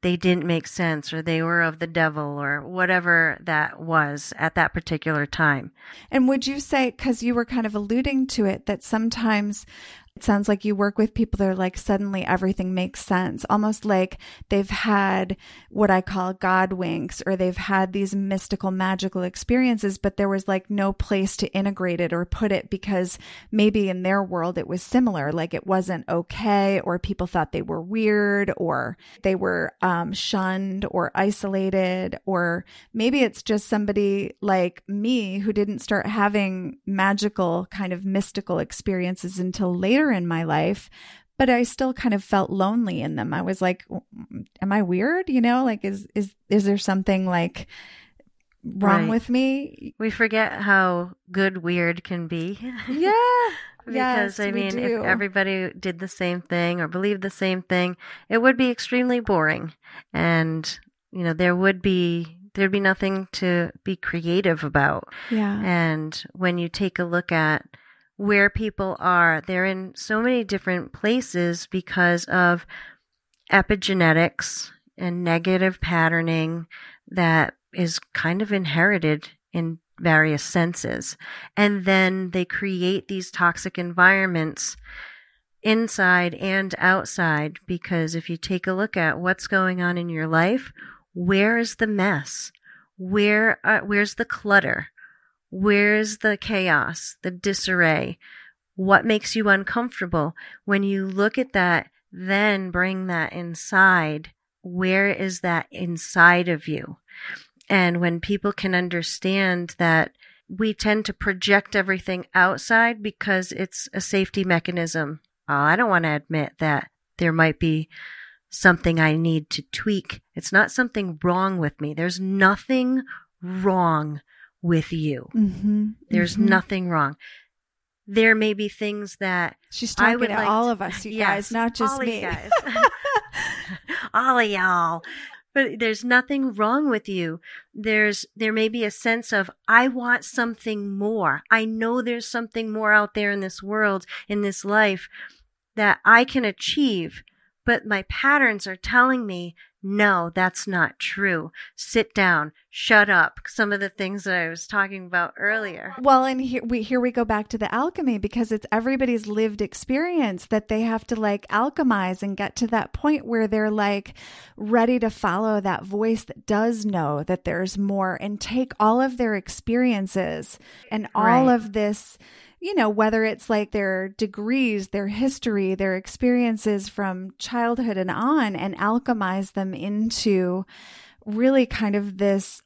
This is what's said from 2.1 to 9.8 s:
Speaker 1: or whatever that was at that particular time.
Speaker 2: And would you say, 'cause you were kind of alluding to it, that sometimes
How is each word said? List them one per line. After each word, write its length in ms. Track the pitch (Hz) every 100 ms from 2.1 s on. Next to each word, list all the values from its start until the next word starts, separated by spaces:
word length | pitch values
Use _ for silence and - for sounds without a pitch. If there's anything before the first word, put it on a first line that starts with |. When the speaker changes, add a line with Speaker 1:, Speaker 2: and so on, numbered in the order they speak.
| 151 147 143
Speaker 1:
or 200 | 143 147 147
whatever 680 | 185 185 185 175 170 160 -
that 380 | 175 156 151 -
was 520 | 165 160 147 147 - -
at 180 | 160 -
that 180 | 160
particular 520 | - - 156 165 151 147
time. 460 | - 156 139 - - - - -
Speaker 2:
And 180 | 262 254
would 180 | 269 262
you 120 | 277
say, 320 | - 277 254
'cause 320 | - 269 233
you 100 | 233
were 120 | 240 233
kind 200 | 247 220
of 80 | 208
alluding 520 | 202 240 277 269 262
to 180 | - 202
it, 200 | 196 -
that 180 | 202
sometimes 840 | - 220 226 233 226 214 208 208 - -